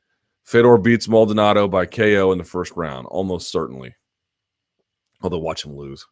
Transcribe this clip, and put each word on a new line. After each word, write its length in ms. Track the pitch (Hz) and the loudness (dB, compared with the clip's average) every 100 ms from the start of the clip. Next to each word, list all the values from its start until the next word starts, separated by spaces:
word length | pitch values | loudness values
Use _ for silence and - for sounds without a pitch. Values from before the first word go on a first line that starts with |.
| _ _ _ _ | _ _ _ _
Fedor 340 | _ 117 120 117 | _ 4 6 6
beats 300 | 98 117 - | 6 0 2
Maldonado 580 | 110 110 107 104 104 101 | 2 4 2 2 2 2
by 180 | 95 | -2
K 340 | 90 - 107 101 | -4 0 2 4
O 120 | 95 | 2
in 80 | 92 | 0
the 60 | |
first 320 | 87 90 87 - | -4 -10 -10 -8
round, 300 | 80 65 64 | -8 -10 -10
almost 420 | 87 95 90 - | -6 -6 -6 -6
certainly. 440 | 90 73 65 64 - _ _ _ _ _ _ _ _ _ _ _ _ | -6 -6 -10 -18 -20 _ _ _ _ _ _ _ _ _ _ _ _
Although 160 | 92 85 | -8 -6
watch 260 | 80 76 | -8 -10
him 100 | 76 | -12
lose. 320 | 71 69 69 - | -16 -16 -18 -20